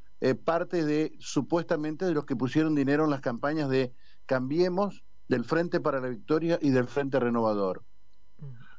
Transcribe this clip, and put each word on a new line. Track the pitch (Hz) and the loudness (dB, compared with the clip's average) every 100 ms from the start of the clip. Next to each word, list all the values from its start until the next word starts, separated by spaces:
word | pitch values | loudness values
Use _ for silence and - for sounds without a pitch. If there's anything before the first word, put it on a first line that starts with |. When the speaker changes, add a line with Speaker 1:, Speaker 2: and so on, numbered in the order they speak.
| - - | -14 -2
Speaker 1:
eh, | 127 | 0
parte | 120 - 165 180 175 | 0 0 0 0 0
de, | 151 151 156 - | 2 2 0 -4
supuestamente, | - 151 - 170 165 165 151 156 | -4 -2 0 0 2 0 -2 -2
de | 185 | 0
los | 151 | 0
que | 139 | 0
pusieron | 127 131 147 160 | -2 2 2 4
dinero | 147 135 143 | 4 4 4
en | 156 | 4
las | 135 | 2
campañas | 135 117 143 156 139 | -2 -2 -2 0 2
de | 131 127 - - - - | 2 0 -4 -14 -14 -2
Cambiemos, | 131 131 156 180 180 202 - - - - | -2 0 2 2 2 0 -2 -12 -14 -2
del | 127 | -2
Frente | 120 160 175 170 | 2 0 2 0
para | 143 139 | 0 0
la | 127 | -2
Victoria | 117 - 156 165 170 | -6 0 0 2 2
y | 151 | 4
del | 131 123 | 4 4
Frente | 143 139 135 | 0 0 2
Renovador. | 120 117 113 104 95 - - - - - - - | 2 2 2 2 0 -2 -8 -14 -14 -14 -14 -12
Speaker 2:
Ujú. | 143 123 - | -12 -12 -12